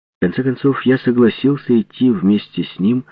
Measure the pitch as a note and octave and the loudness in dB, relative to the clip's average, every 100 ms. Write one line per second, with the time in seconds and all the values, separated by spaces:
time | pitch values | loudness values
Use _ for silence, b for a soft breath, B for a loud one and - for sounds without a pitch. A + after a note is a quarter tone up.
0 | _ _ F2+ G#2+ C3 B2+ C#3 C3 B2 C3 | _ _ -6 -4 -4 -2 -2 0 0 0
1 | - A#2+ A#2 - C3+ C#3+ - A#2 - - | 0 2 2 2 -2 -2 0 0 0 -2
2 | B2+ G2+ F#2 G#2 - - E2 - G2 B2+ | 0 2 2 0 -2 -8 -8 -4 -2 -2
3 | - | -4